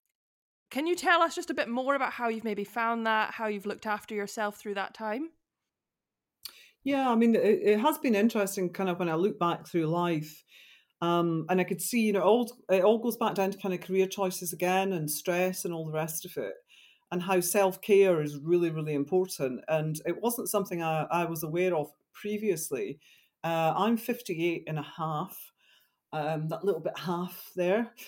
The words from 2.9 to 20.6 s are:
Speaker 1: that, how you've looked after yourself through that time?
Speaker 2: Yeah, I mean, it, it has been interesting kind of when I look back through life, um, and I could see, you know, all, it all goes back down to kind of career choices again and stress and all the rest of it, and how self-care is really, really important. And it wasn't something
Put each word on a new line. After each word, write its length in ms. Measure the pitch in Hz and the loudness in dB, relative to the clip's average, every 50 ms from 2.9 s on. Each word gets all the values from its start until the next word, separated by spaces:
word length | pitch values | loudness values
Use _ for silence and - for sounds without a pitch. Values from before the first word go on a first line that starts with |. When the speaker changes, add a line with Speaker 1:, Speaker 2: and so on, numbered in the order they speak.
| 233 233 226 | -2 0 0
Speaker 1:
that, 280 | 226 220 220 214 - - | 0 2 2 0 -2 -4
how 140 | - 226 | -6 -6
you've 180 | 214 208 202 190 | -4 -4 -4 -6
looked 200 | 202 208 - - | -8 -8 -6 -6
after 300 | 220 208 208 - - 220 | -6 -6 -6 -6 -8 -6
yourself 420 | 208 202 202 - 233 214 208 208 | -6 -6 -6 -4 -4 -4 -4 -4
through 160 | - - 214 202 | -8 -8 -6 -6
that 200 | 196 190 - - | -6 -6 -6 -8
time? 360 | - 220 214 214 254 311 330 - _ _ _ _ _ _ _ _ _ _ _ _ _ _ _ _ _ _ _ _ _ - - - - - - _ _ _ | -8 -6 -6 -4 -4 -6 -8 -10 _ _ _ _ _ _ _ _ _ _ _ _ _ _ _ _ _ _ _ _ _ -20 -20 -20 -20 -20 -20 _ _ _
Speaker 2:
Yeah, 260 | 269 277 269 269 254 | -2 0 2 2 4
I 60 | 233 | 4
mean, 200 | 226 233 233 226 | 6 6 6 6
it, 240 | 185 165 202 220 - - | 6 6 4 4 4 4
it 160 | 208 214 208 | 4 4 4
has 180 | 220 311 302 | 4 2 0
been 180 | 302 - 269 220 | 2 2 2 4
interesting 560 | 196 214 233 - 226 202 190 - 202 185 175 | 4 4 4 4 2 0 0 -2 -2 -2 -2
kind 180 | 175 - 190 185 | -2 -2 -2 -2
of 100 | 175 175 | 0 0
when 100 | 185 170 | 0 0
I 60 | 165 | 2
look 240 | 160 185 214 - - | 2 2 0 0 0
back 280 | 175 170 165 160 - | 0 0 0 -2 -6
through 200 | - - 175 160 | -2 -2 0 0
life, 560 | 156 165 170 175 170 170 151 156 - - - _ _ - - - - - _ _ _ _ _ | 2 2 2 2 2 0 0 -2 -6 -12 -20 _ _ -20 -20 -20 -20 -20 _ _ _ _ _
um, 440 | 170 170 175 175 170 170 165 160 156 - | 0 2 2 4 4 2 2 0 0 2
and 100 | 185 185 | 2 2
I 40 | 180 | 2
could 180 | - 190 - | 0 -2 -4
see, 200 | - - - 240 | -4 -2 0 2
you 120 | 226 214 202 | 2 4 2
know, 80 | 196 | 4
all, 300 | 165 190 214 247 240 220 - - _ - | 6 6 6 6 4 -2 -6 -10 _ 2
it 140 | 185 190 175 | 4 6 6
all 160 | 208 226 226 | 6 6 4
goes 180 | 220 240 220 | 2 -2 -2
back 160 | - 233 214 - | 0 -2 0 0
down 160 | 202 190 190 | 0 0 0
to 60 | 196 | -2
kind 160 | - - 196 185 | -4 -4 -4 -4
of 80 | 175 | -4
career 260 | - - 185 190 190 | -4 -2 0 0 0
choices 460 | 190 - 208 196 185 180 - 185 165 - | 0 0 -2 -2 -2 -4 -6 -8 -8 -4
again 400 | 160 180 180 185 190 196 196 190 | -2 0 2 2 2 2 0 0
and 160 | 170 151 151 | -2 -2 -4
stress 560 | 151 - - 190 175 175 185 185 185 - - | -4 -4 -2 -2 0 0 0 0 -2 -4 -6
and 80 | 180 170 | -6 -6
all 120 | 165 160 | -6 -6
the 60 | 156 | -4
rest 340 | 151 156 156 156 160 - - | -4 -4 -4 -4 -6 -8 -10
of 120 | 175 - | -8 -8
it, 160 | 147 113 98 - - _ _ - - - _ _ _ _ _ | -6 -6 -6 -8 -12 _ _ -20 -20 -20 _ _ _ _ _
and 100 | 175 180 | -6 -4
how 180 | 175 185 190 180 | -2 0 0 0
self-care 800 | 180 - - 208 196 190 185 - - - 208 196 196 190 175 156 | 2 2 2 2 2 2 0 -2 2 4 6 8 8 6 6 4
is 160 | 151 147 147 | 2 -2 -4
really, 320 | 143 143 160 175 175 170 165 | -6 0 2 2 2 2 2
really 240 | 160 156 151 151 151 | 0 -2 -4 -2 -2
important. 680 | 143 139 143 185 185 185 185 - - 147 131 127 113 - | -2 0 2 2 0 0 0 -2 -4 -2 -2 -4 -6 -2
And 320 | - 156 156 156 156 156 156 - | -2 0 0 0 -2 -4 -4 -4
it 160 | 170 170 - | -4 -4 -2
wasn't 280 | 208 233 240 - 214 - | -2 -2 -2 -2 -4 -2
something 340 | - 208 | -2 -2